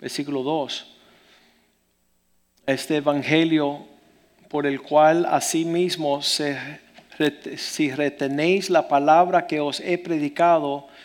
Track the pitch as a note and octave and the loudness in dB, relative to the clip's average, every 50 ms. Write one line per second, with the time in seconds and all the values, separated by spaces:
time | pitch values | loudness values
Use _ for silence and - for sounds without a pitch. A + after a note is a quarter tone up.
0 | - B2+ - D3+ C#3+ D3 C#3+ C3+ B2+ C#3+ D#3+ D#3 C3 A2+ - - - - _ _ | -12 -8 -8 -6 -6 -4 -4 -4 -4 -2 -4 -4 -4 -6 -8 -12 -14 -16 _ _
1 | _ _ _ _ _ _ _ _ _ _ _ _ _ _ _ _ _ _ _ _ | _ _ _ _ _ _ _ _ _ _ _ _ _ _ _ _ _ _ _ _
2 | _ _ _ _ _ _ _ _ _ _ _ _ _ C3+ C3+ C3 - - D#3 D3 | _ _ _ _ _ _ _ _ _ _ _ _ _ -4 -4 -2 -2 -2 -2 0
3 | C#3 D3 D3 C#3+ B2+ - D#3 D#3+ E3 E3 D#3+ D#3 C#3+ C#3+ D3 D3 - - - _ | 0 0 0 0 0 0 2 2 2 2 2 0 0 -2 -4 -8 -14 -20 -20 _
4 | _ _ _ _ _ _ _ _ _ - D3+ D3 C#3+ C#3+ C#3 C3 - - D3 D3+ | _ _ _ _ _ _ _ _ _ -8 -4 -2 -2 -2 -2 -4 -2 2 4 6
5 | D#3 D#3 E3 E3+ E3+ - D3+ C#3 - - E3+ E3 E3 E3+ E3 F3 F3+ F3 F3 D#3+ | 6 6 6 4 2 0 0 0 0 0 -2 -2 -2 0 0 0 0 -2 -2 -2
6 | D3+ C#3+ C#3+ D3 C#3+ - - - D3+ C#3+ C3+ B2+ B2+ C#3+ D3+ - _ _ _ - | -2 -2 -2 -2 -2 -2 -2 -2 -2 -4 -4 -6 -8 -12 -14 -16 _ _ _ -20
7 | - _ - - D3+ D3 D3 - - - D3 - - - - - D3+ C3+ C3 C#3+ | -20 _ -4 -2 -2 -2 -2 -4 -10 -12 -12 -10 -10 -6 -4 -2 -2 -2 0 -2
8 | D3 C#3 C#3+ - C#3 C3 C#3 D3 D#3 F3 F#3+ F#3+ F#3 F#3 F3 D#3 D3 - C#3+ C#3 | -2 -2 -2 -4 -4 -2 -2 0 2 2 2 2 2 2 2 2 2 2 2 2
9 | C#3+ D#3 D#3 E3+ F3+ F3+ F3+ E3 - - D#3+ D3+ D3 C#3+ C3+ - - F#3 F3 F3 | 4 6 6 6 6 4 2 0 0 -2 -2 -2 -2 -4 -4 -6 -4 -4 -4 -4
10 | F3 E3+ E3 D3+ D3 C#3+ C#3+ - E3+ F3 E3+ D#3 D3 C#3+ C#3+ C#3+ - - - - | -4 -4 -4 -2 -4 -2 0 2 4 4 4 4 2 -2 -4 -6 -10 -14 -20 -20